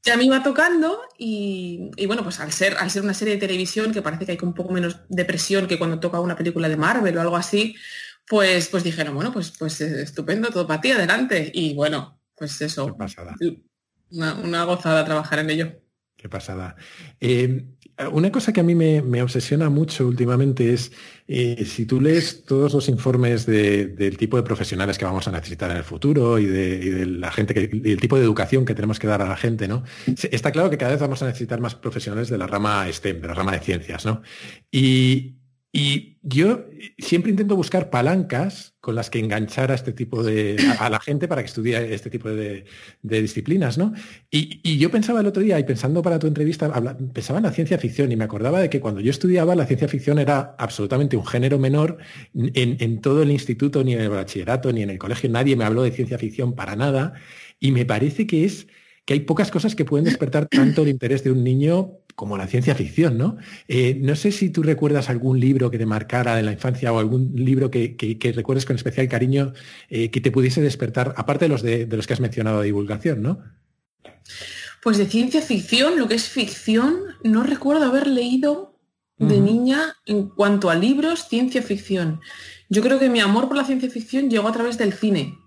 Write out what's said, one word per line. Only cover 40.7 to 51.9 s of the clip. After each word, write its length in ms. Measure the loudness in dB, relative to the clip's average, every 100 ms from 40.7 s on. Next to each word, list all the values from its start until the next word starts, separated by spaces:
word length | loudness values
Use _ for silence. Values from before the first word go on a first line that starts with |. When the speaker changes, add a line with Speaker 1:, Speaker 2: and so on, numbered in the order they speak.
| 2
Speaker 2:
a, 60 | 0
a 40 |
la 100 | 0
gente 280 | -2 -2 -2
para 140 | -2
que 60 | -4
estudie 440 | -4 -2 0 -2
este 160 | -6 -8
tipo 220 | -8 -6
de, 340 | -6 -6 -8 -14 -20 -20 _
de 180 | -2 0
disciplinas, 560 | 0 -2 0 0 2 2
¿no? 160 | 0 -2 -14 -20 _
Y, 300 | -2 -2 -4
y 160 | -2 2
yo 120 | 4
pensaba 300 | 4 2 2
el 60 | 2
otro 160 | 2
día, 160 | 2 2
y 60 |
pensando 360 | 2 0 0 2
para 160 | 2 2
tu 100 | 2
entrevista, 380 | 2 0 0 -2
habla-, 300 | 0 -2 -4 -8
pensaba 280 | -8 -4 0
en 20 |
la 80 | 0
ciencia 240 | 0 0 0
ficción 320 | -2 0 0
y 60 | 0
me 80 |
acordaba 360 | -2 -2 0 2
de 100 | 2
que 100 | 0
cuando 200 | -2 -2
yo 80 | -2
estudiaba, 440 | 0 2 4 4
la 120 | 2 2
ciencia 200 | 0 0
ficción 300 | 0 0 2
era 360 | 2 0 -2 -6
absolutamente 580 | -8 -4 -2 0 2 0
un 100 | 0
género 320 | 0 2 2
menor 400 | 2 2 0